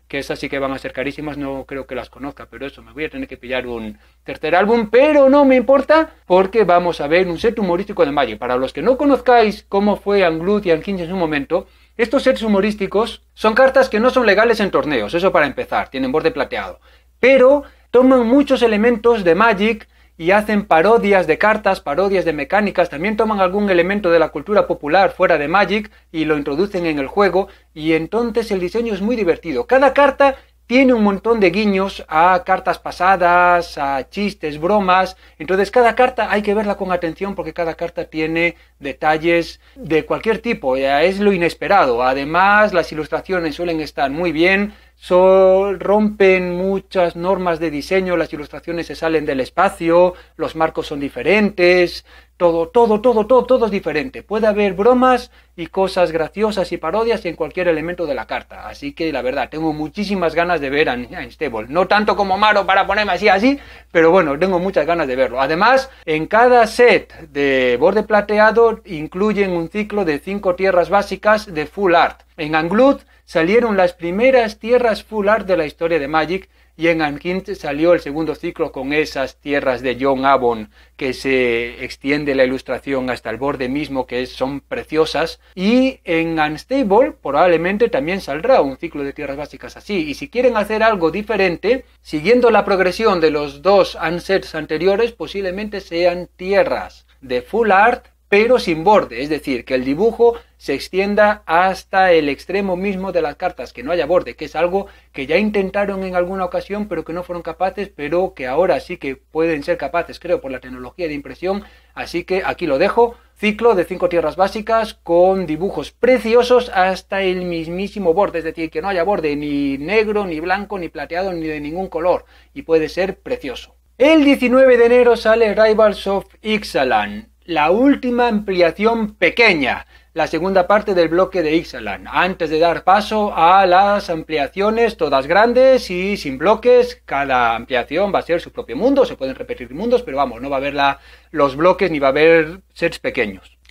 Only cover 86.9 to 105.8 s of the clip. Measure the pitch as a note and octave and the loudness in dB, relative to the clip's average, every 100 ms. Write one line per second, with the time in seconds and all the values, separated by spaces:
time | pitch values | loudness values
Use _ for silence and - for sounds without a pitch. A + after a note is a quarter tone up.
86.9 | G3+ D4 - D3+ C#3+ F3+ D#3+ F3 G#3 A#3 | 2 2 -2 -2 2 4 4 0 0 0
87.9 | D3+ D3 F#3+ - C#3+ A3+ B3 C#3+ C3 E3+ | 0 -4 -6 -6 -4 2 2 2 -4 -10
88.9 | D3 C#3 C3+ C#3+ C#3 C#3+ C3+ B2 - - | -8 -10 -8 -10 -10 -12 -14 -20 -16 -6
89.9 | G3+ D3+ C#3 C#3+ A#3 B3+ A3 G#3 A3 A3 | -4 -4 -8 -6 0 2 2 -2 0 2
90.9 | G#3 D#3+ F3+ G#3+ G#3 F#3+ E3 G3 B3+ - | 2 0 -2 -4 0 0 0 -2 -2 -4
91.9 | _ - D#3 D#3+ B3 A#3 G#3+ G3+ F#3+ F3+ | _ -8 -4 2 4 6 4 2 0 0
92.9 | F3 A3 F3+ D#3 D3 D3 C#3 F#3 G3+ E3 | 0 0 2 2 0 -4 -2 2 4 2
93.9 | - E3 F3 - F#3+ - D#3+ D3+ D#3 F3+ | -2 -6 -4 -2 -2 -2 -10 -6 -2 0
94.9 | G3 A#3 A#3 D#3 G3 F#3+ F#3 G#3 G3+ - | 0 -2 -4 -10 -8 -6 -8 -10 -10 -8
95.9 | E3+ F3 F3 F3 - F#3 G3 E3+ A#2+ - | 0 0 0 -8 -12 -2 0 0 -2 -8
96.9 | - _ _ C3+ B2 B2 G#3 A3 F#3+ A3 | -16 _ _ -8 -6 -4 0 4 4 4
97.9 | B3 - _ _ G3+ A#3 B3+ - D#3+ E3 | 2 -6 _ _ 2 4 2 0 0 4
98.9 | G#3 B2 A2+ D3 D3 - B2 - C3 B2+ | 4 2 -6 -6 -6 -4 -6 -4 -4 -2
99.9 | D3 A3+ A3 A#3 A#3 - _ - C#3 - | 0 0 2 2 2 -8 _ -8 -6 -4
100.9 | F#3 G3+ G#3 G#3 G#3 - E3 F#3 F#3 - | -4 0 2 2 0 0 2 2 -2 -4
101.9 | F#3+ F#3 E3 C#3+ C#3+ - F#3+ G3 F3+ G3+ | 0 4 4 2 -4 -6 -6 -4 -4 -4
102.9 | F#3 F#3+ F3 D3+ C#3+ F3+ - A#2+ - B2+ | -6 -6 -4 -4 -6 -8 -8 -14 -12 -6
103.9 | F3 C#3+ F3+ A#2+ A2+ C#3+ D#3 F3 G3 G3 | -4 0 0 -2 -8 -10 -4 -2 -2 -6
104.9 | - _ - C3+ E3+ G#3+ G#3 F#3+ G3+ | -14 _ -12 -2 0 0 0 -2 -2